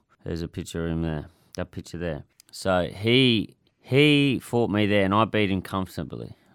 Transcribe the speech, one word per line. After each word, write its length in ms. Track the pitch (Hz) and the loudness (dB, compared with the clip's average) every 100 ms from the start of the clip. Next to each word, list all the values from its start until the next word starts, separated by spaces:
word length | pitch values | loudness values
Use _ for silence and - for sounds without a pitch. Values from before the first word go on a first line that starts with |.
| _ _ | _ _
There's 160 | - 85 | -10 -8
a 60 | 82 | -8
picture 380 | - 82 85 85 | -10 -10 -6 -4
of 40 | |
him 100 | 82 | -2
there, 240 | 82 78 73 _ _ - | -4 -6 -10 _ _ -12
that 140 | 90 | -10
picture 280 | - - 85 | -12 -14 -10
there. 260 | 85 73 - _ _ | -8 -8 -12 _ _
So 360 | - 98 92 85 | -8 0 0 0
he, 680 | - 110 127 131 113 - _ _ _ | -2 2 4 6 2 -2 _ _ _
he 600 | - 131 147 147 143 120 | -2 4 4 4 2 0
fought 280 | - 120 110 | -2 -2 0
me 160 | 101 104 | 2 2
there, 180 | 104 | 4
and 100 | 95 | 4
I 120 | 104 110 | 2 2
beat 240 | 107 104 | 2 0
him 100 | 95 | -2
comfortably. 760 | - 98 92 - 69 57 57 - _ | -4 -6 -6 -8 -10 -12 -14 -16 _